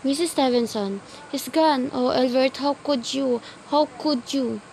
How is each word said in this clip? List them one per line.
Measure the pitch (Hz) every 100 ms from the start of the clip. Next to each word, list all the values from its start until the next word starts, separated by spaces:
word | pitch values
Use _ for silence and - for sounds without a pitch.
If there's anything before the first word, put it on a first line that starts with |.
Missus | 262 277 339
Stevenson, | - 269 240 233 220 202 196 - - -
He's | 277 -
gone. | 311 320 277 247
Oh, | - 247
Albert, | - 254 247 262 262
how | 277
could | 285 - 277 233
you? | 269 269 240 - - -
How | 285 302 -
could | 311 285 -
you? | 277 247 220 -